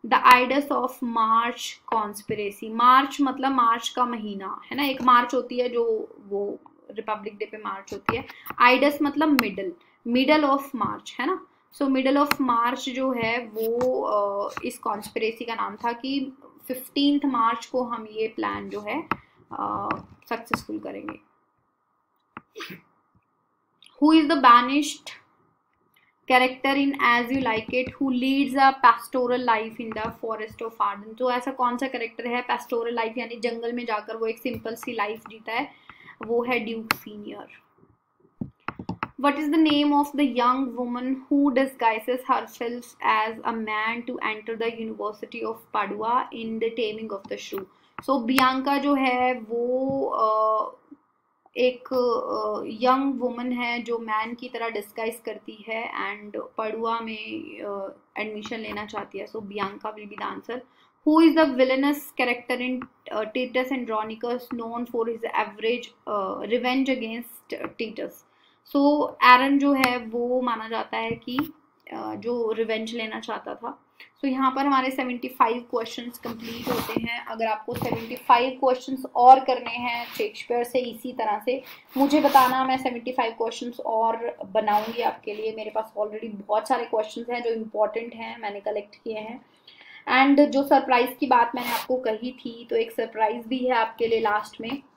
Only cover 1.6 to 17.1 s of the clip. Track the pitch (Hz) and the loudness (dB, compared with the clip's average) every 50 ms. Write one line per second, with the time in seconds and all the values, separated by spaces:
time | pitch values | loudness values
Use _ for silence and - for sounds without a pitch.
1.6 | - - - - _ - 233 226 208 202 202 - - - 220 208 208 202 202 - | -10 -12 -12 -14 _ -2 -2 -2 -2 -2 -8 -10 -6 -6 -6 -4 -4 -6 -8 -8
2.6 | 226 220 220 233 240 247 254 269 285 277 - - 285 262 269 277 262 269 269 254 | -10 -6 0 4 6 8 8 8 6 2 0 0 0 0 2 0 -2 0 2 4
3.6 | 233 226 226 240 - - - 247 247 240 233 220 214 208 202 190 190 196 214 - | 4 4 2 0 -2 -6 0 0 0 0 0 -6 -6 -8 -8 -8 -8 -10 -10 -12
4.6 | - - 240 262 285 277 262 262 240 254 247 240 247 247 - 247 240 - 247 247 | -12 -8 -4 -2 0 0 -2 2 6 8 8 8 6 4 0 -2 -2 -2 -2 -2
5.6 | 247 247 233 240 233 226 220 214 - - - - 202 196 202 202 202 208 - - | -2 0 0 0 2 2 0 -2 -4 -10 -14 -20 -10 -6 -4 -4 -4 -4 -6 -10
6.6 | _ - _ _ _ - 208 214 214 214 214 208 196 214 208 202 214 202 - 214 | _ -20 _ _ _ -14 -14 -10 -6 -6 -6 -6 -6 -12 -10 -10 -10 -10 -10 -10
7.6 | 214 202 196 196 196 - 208 196 _ - 226 247 - - - - - - - - | -8 -8 -8 -10 -10 -12 -14 -4 _ -2 -2 -2 -6 -10 -18 -20 -16 -14 4 6
8.6 | 240 247 254 254 277 294 294 - 302 285 - 294 320 311 285 254 233 208 185 190 | 8 8 8 8 6 4 4 2 0 0 2 2 4 6 6 4 4 2 -2 -4
9.6 | 190 180 170 _ _ _ _ _ _ 233 240 254 262 294 302 311 294 269 269 277 | -6 -6 -8 _ _ _ _ _ _ 0 2 4 6 6 6 6 6 4 2 2
10.6 | - - - 226 208 214 104 - - - - - 247 311 370 - - _ _ _ | 0 -6 -4 -4 -4 -4 -4 -8 -12 -14 -8 -4 -2 -2 -2 -4 -6 _ _ _
11.6 | _ _ _ - 285 269 262 262 262 269 277 285 294 294 - - 269 247 233 233 | _ _ _ -2 0 2 2 2 4 4 4 4 4 4 2 0 2 2 2 2
12.6 | 233 240 254 254 - 269 240 262 262 269 254 233 226 226 233 247 233 220 208 220 | 2 0 -2 -2 -6 -6 -4 -2 -2 -2 0 0 -2 -2 -2 -2 -6 -8 -8 -4
13.6 | 226 226 233 240 254 254 254 - - - 208 208 202 202 202 202 - - - - | -2 -2 0 0 0 0 0 0 0 0 2 2 0 0 -2 -4 -4 -6 -8 -6
14.6 | - 247 - - - 226 208 208 208 - - 226 220 220 226 - 233 226 226 220 | -8 -8 -8 -6 -6 -4 -4 -4 -8 -8 -4 -2 -2 -2 -4 -6 -8 -8 -6 -6
15.6 | 202 196 202 - - 240 233 233 - 269 277 285 262 - - _ - - _ - | -6 -6 -8 -6 -4 -6 -4 -4 -6 -4 -2 -2 -4 -6 -10 _ -20 -20 _ -20
16.6 | - - 254 254 - - _ 285 285 285 | -10 -8 -8 -8 -8 -6 _ 2 4 4